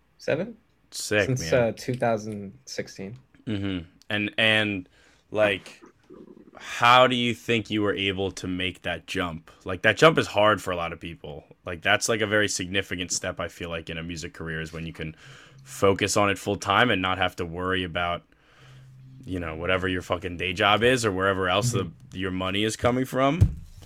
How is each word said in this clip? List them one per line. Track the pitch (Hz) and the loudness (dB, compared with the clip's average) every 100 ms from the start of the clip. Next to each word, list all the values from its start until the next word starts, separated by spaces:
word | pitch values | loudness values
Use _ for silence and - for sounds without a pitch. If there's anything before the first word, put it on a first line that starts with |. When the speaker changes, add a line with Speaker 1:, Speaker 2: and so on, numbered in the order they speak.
| _ _ | _ _
Speaker 1:
seven? | - 139 208 233 _ _ _ | -4 -2 -4 -10 _ _ _
Speaker 2:
Sick, | - - 104 101 | -10 0 2 2
Speaker 1:
Since, | 127 - | 0 0
Speaker 2:
man. | 135 | 2
Speaker 1:
uh, | 117 104 | 2 -2
two | - | -6
thousand | 127 120 113 107 104 98 - | -2 0 0 -4 -10 -12 -16
sixteen. | - - - - 95 123 _ _ - | -14 -12 -12 -12 -14 -14 _ _ -8
Speaker 2:
Mm-hmm. | 104 98 92 82 _ - | -4 -4 -6 -8 _ -6
And, | 104 104 - | -4 -4 2
and, | 113 110 107 101 - _ _ _ - | 4 4 2 -4 -10 _ _ _ -6
like, | 104 104 95 - - - _ - - - - - - | 0 2 0 -6 -20 -20 _ -20 -20 -20 -20 -20 -20
how | - - 120 127 127 | -12 2 6 8 8
do | |
you | 123 120 | 4 0
think | 110 - 117 101 | -2 0 -2 0
you | 107 | 0
were | 101 | 0
able | - 98 95 95 | 0 -2 -2 -4
to | - 95 | -4 -6
make | 90 90 87 | -4 -4 -6
that | 90 85 - | -8 -8 -6
jump? | 92 87 80 - - | -4 -4 -6 -14 -14
Like, | - 92 | -8 0
that | 110 107 | 2 6
jump | 156 160 | 6 6
is | 107 | 2
hard | 101 107 101 | 4 6 4
for | 95 | 0
a | 87 | -4
lot | 82 | -4
of | 82 | -8
people. | 82 80 78 71 - - | -12 -14 -14 -16 -18 -16
Like, | - 85 | -10 -4
that's, | 98 104 - | 2 2 2
like, | 113 | 0
a | 104 | 2
very | 107 104 | 2 2
significant | - 90 98 92 90 87 | -2 -4 -4 -4 -6 -6
step, | - 95 87 | -6 -6 -6
I | 85 | -8
feel | - 87 | -10 -10
like, | 85 80 | -8 -8
in | 82 | -10
a | |
music | 82 85 85 | -10 -10 -12
career, | - 80 80 | -10 -8 -8
is | 80 | -8
when | 80 | -10
you | 82 | -10
can | 80 80 - - - - - | -10 -12 -12 -20 -20 -20 -20
focus | - - 98 95 104 107 | -18 0 2 4 2 2
on | 101 | 2
it | 95 | 0
full | - 98 | -2 -4
time | - 98 123 | 2 4 4
and | 98 | 2
not | 92 92 | 0 0
have | 92 - | -2 -2
to | 87 | -8
worry | 85 92 92 | -6 -2 -2
about, | 90 85 87 85 - _ _ _ - - - - - - | -2 -4 -4 -4 -8 _ _ _ -20 -20 -20 -20 -20 -18
you | - 92 | -10 -8
know, | 85 | -6
whatever | 80 87 92 92 | -4 0 0 0
your | 92 | -2
fucking | - 101 92 87 | -2 -4 -4 -6
day | 90 | -4
job | 90 104 104 | 0 2 4
is | 120 127 | 4 2
or | 113 | 0
wherever | 92 98 95 92 | 0 0 2 2
else | 95 120 | 2 0
the, | 101 | -2
Speaker 1:
Mm-hmm. | 87 - - 92 | -4 -10 -16 -8
Speaker 2:
your | 95 | -6
money | 92 92 98 | -4 -2 0
is | 107 - | -2 0
coming | 123 123 | 0 0
from. | 131 131 135 165 - - - - | 0 0 2 4 2 2 -14 -20